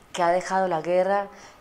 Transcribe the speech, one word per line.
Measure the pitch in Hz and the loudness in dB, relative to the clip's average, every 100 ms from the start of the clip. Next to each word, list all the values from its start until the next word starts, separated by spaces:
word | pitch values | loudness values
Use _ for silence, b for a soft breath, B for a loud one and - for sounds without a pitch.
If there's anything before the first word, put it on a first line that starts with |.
| - | -16
que | - | -2
ha | 170 | 0
dejado | 180 175 190 190 | 0 0 -2 0
la | 165 | -2
guerra, | 156 180 185 202 196 B B B | 0 0 2 0 -2 B B B